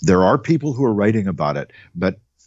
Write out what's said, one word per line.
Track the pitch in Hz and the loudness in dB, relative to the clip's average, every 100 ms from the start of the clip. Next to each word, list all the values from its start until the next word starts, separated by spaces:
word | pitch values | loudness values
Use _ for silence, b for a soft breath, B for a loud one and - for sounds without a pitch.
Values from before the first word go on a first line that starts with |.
there | 80 90 | 2 4
are | 92 139 | 4 2
people | - 160 147 | 0 -2 -2
who | 123 | -2
are | 131 | -2
writing | 104 104 110 95 | 0 0 0 -2
about | 78 73 71 | -4 -4 -4
it, | - B B | -8 B B
but | 85 92 95 _ _ | -6 -4 -6 _ _